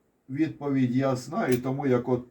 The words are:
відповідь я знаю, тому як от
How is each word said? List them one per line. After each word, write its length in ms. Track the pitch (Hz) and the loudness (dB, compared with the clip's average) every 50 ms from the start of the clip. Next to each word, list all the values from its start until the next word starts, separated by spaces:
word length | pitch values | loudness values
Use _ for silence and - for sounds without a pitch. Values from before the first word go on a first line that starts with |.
| _ _ _ _ _ - | _ _ _ _ _ -8
відповідь 680 | 131 147 160 - - - 147 143 135 135 127 117 120 | -2 -2 -2 -2 -2 -4 -4 0 2 2 2 2 2
я 200 | 131 135 135 127 | 2 2 2 0
знаю, 420 | 123 - 139 165 214 175 135 127 123 | -2 -4 -6 -4 -2 0 2 0 0
тому 280 | 127 135 135 143 143 | 0 -2 -4 -2 0
як 220 | 131 123 120 - 127 | 2 2 2 2 0
от 160 | 127 120 - - | -2 -2 -2 -6